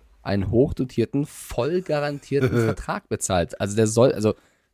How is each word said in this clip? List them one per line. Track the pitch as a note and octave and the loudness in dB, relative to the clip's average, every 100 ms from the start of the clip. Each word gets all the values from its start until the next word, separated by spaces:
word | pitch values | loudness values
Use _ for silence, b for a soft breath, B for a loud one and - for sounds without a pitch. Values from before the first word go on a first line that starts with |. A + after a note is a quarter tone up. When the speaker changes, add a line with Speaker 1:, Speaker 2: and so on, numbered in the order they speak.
| _ _ | _ _
Speaker 1:
einen | - G2+ F#2+ | -4 -2 0
hochdotierten, | A#2 C#3 - B2+ - A2+ C#3 D3 | 2 2 0 -4 -2 -2 -2 -6
voll | - - - B2 F3+ | -8 -10 -6 -2 -4
garantierten | F3+ D3+ D3 C#3+ - C#3 C3 | -2 -4 -4 -6 -4 0 2
Speaker 2:
<laughs> | A#2+ A2+ | 2 0
Speaker 1:
Vertrag | G#2 - D#3+ - | -2 -4 -8 -6
bezahlt. | A2+ - F#2 E2+ - | -6 0 0 0 -2
Also | G2+ G2+ | -2 2
der | A2 | 2
soll, | A2+ B2+ | 4 4
also | - G#2+ - b b b | 4 0 0 b b b